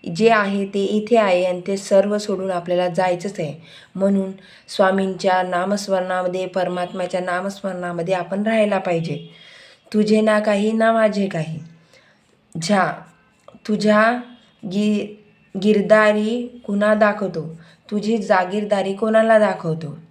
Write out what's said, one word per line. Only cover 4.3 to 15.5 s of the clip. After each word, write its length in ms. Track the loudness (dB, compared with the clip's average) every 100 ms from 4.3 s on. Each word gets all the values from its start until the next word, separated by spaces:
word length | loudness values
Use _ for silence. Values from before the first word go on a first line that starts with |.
| -8 -20 -20 -12
स्वामींच्या 760 | 0 2 2 -2 -2 0 2
नामस्मरणामध्ये, 1040 | 0 -2 -2 -4 -2 -2 0 -2 -2 -4 -4
परमात्म्याच्या 760 | -4 -2 -4 -6 -6 -6 -4
नामस्मरणामध्ये 960 | -4 -4 -6 -8 -8 -6 -6 -6 -4
आपण 280 | -4 -2 -4
राहायला 360 | 0 2 2 0
पाहिजे. 500 | -2 -2 -4 -8 -12 -20 -20 -20 -20 _ _
तुझे 260 | 0 4 4
ना 200 | 4 2
काही 320 | 2 0 0
ना 200 | 2 2
माझे 360 | 4 2 2 -2
काही, 300 | -4 -6 -10 -14 -20 _ _ _ _ _ _ _ -10
झा, 300 | 0 0 0 -4 -16 _ _ _ -20 -18 -4
तुझ्या 520 | 0 4 4 4 2 -8 -20 _ _ -6
गि-, 340 | -2 0 0 -4 -12 _ _ _